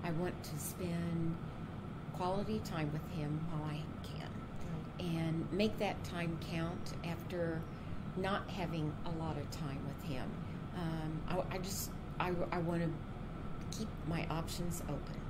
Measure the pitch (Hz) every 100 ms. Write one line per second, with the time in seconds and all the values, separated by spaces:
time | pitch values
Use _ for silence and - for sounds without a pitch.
0 | 165 160 175 175 - 151 - - 180 170
1 | 170 170 165 165 - - - - - -
2 | - - 180 196 202 214 - 175 156 151
3 | - 165 147 151 160 156 151 151 151 -
4 | - - - - - - - 165 - -
5 | 175 165 165 160 151 180 214 - 196 -
6 | - 175 170 165 - 170 165 - - -
7 | 170 165 - 180 165 160 165 - - -
8 | - 185 190 202 - 202 170 160 151 147
9 | 170 165 160 143 139 - 151 139 143 -
10 | - 131 123 - - - - - 165 160
11 | 156 160 - 175 - 185 185 - - -
12 | - - 175 180 - 180 165 170 170 151
13 | - - - - - - - - 220 -
14 | - 165 - 156 160 - 175 165 - 139
15 | 135 - -